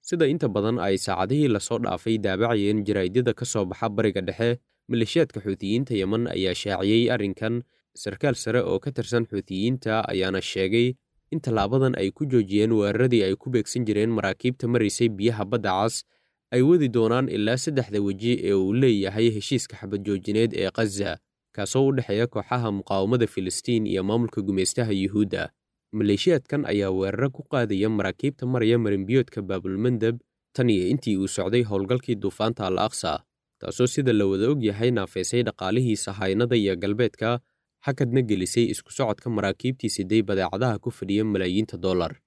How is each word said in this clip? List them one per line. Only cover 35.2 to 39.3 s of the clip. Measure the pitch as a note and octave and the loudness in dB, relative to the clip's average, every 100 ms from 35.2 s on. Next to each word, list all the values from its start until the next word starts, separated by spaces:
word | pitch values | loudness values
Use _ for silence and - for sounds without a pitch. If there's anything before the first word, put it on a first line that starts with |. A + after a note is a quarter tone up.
| F#2 A#2+ A2+ | -2 0 -2
dhaqaalihii | - F#2 A2 B2+ G#2+ | -4 -2 0 2 0
sahaynada | - G2+ F#2+ G2 A#2+ A#2+ | -4 -4 0 0 2 2
iyo | G2 F2+ | 2 0
galbeedka, | G2 G#2 A#2 - A2+ A#2+ _ _ _ _ - | -2 0 -2 0 -4 -4 _ _ _ _ -6
hakadna | B2+ B2+ B2+ | -2 0 0
gelisay | A#2+ G2 F#2 - A#2 | 2 0 0 2 0
isku | A2 - | 0 -10
socodka | - B2+ G2+ - | -4 -4 -2 -4